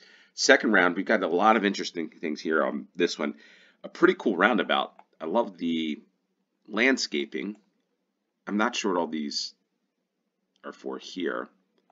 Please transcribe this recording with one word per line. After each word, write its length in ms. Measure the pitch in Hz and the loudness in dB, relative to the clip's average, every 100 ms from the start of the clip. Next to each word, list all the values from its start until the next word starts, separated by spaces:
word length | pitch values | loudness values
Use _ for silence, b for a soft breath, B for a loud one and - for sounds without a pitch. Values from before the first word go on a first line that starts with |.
| b b b | b b b
Second 380 | - - 131 120 | 2 6 6 6
round, 240 | 101 90 87 | 4 4 2
we've 100 | 95 | 0
got 180 | 107 | 0
a 40 | 90 | 2
lot 300 | 87 107 110 | 4 4 4
of 80 | 98 | 2
interesting 440 | 95 87 87 78 | 0 -6 -8 -10
things 300 | - 82 76 | -8 -8 -6
here 240 | 82 78 | 0 0
on 240 | 65 69 65 85 | 0 -2 -8 -2
this 240 | 87 - | -2 -2
one. 160 | 73 b b b b b | -6 b b b b b
A 60 | - | -18
pretty 260 | - 175 - | 2 2 4
cool 200 | - 87 | -2 2
roundabout. 560 | 101 107 76 69 - - _ - | 2 2 2 0 -2 -10 _ -12
I 60 | 80 | -4
love 320 | 107 110 85 | -2 -2 -4
the 440 | 85 82 78 73 - _ _ _ _ _ - | -4 -4 -4 -8 -12 _ _ _ _ _ -8
landscaping. 880 | 101 127 127 - 71 71 - 90 107 _ _ _ _ _ _ _ _ - | -2 0 0 -4 -6 -6 -8 -10 -12 _ _ _ _ _ _ _ _ -6
I'm 100 | 104 | -2
not 180 | 113 - | -2 -2
sure 180 | 107 | -2
what 60 | 90 | -2
all 60 | 80 | -2
these 460 | 80 73 65 - - _ _ _ _ _ _ _ _ _ _ | -4 -6 -8 -10 -14 _ _ _ _ _ _ _ _ _ _
are 80 | 69 | -20
for 260 | - 65 65 | -14 -12 -12
here. 500 | - 92 80 58 - _ _ _ _ | -12 -6 -4 -4 -8 _ _ _ _